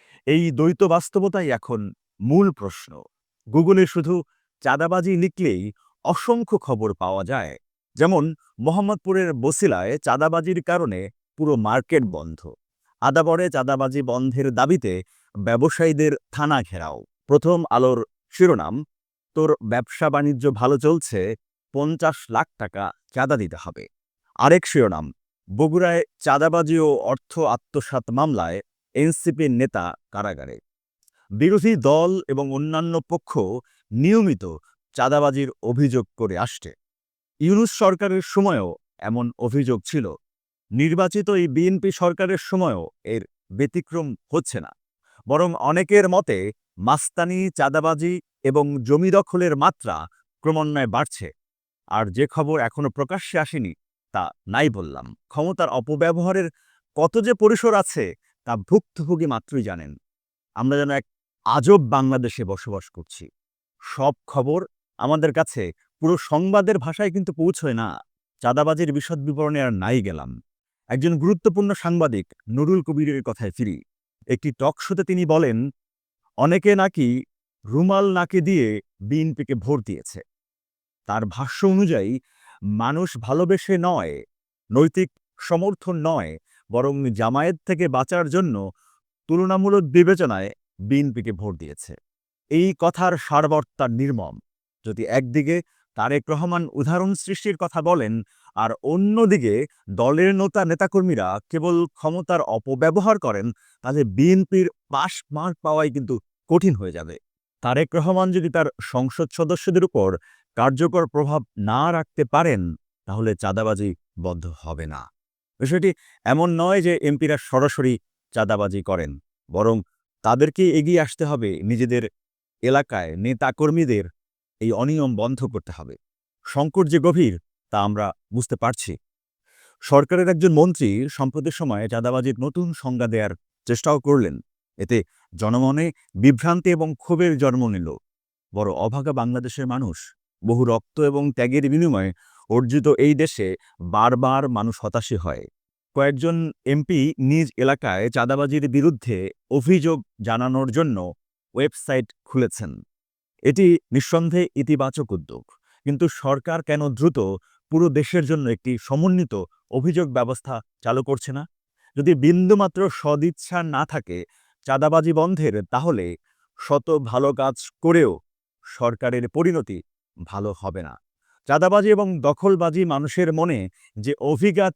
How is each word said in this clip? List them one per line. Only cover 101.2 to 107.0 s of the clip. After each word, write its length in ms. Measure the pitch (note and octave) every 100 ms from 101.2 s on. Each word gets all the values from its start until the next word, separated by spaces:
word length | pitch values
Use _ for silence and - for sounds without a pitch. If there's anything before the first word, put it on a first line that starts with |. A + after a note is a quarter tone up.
| F#2 G2+ -
কেবল 360 | E3 E3+ E3+ E3+
ক্ষমতার 540 | - D#3 F3 E3+ E3+
অপব্যবহার 760 | - A2 C3+ C3 D#3+ F#3 G3+ G#3+
করেন, 280 | B2 G2+ A#2 - _ _
তাহলে 220 | B2 D3
বিএনপির 640 | A2+ G2 E3 F#3+ F#3 F#3+ F3 - _
পাস 240 | C#3 F3 - -
মার্ক 240 | D3+ F3+ E3
পাওয়াই 280 | D#3 D#3 D3+
কিন্তু 240 | C#3 A#2+ A#2+ - _ -
কঠিন 240 | E3 F#3+
হয়ে 180 | G2+ F#2
যাবে। 240 | E2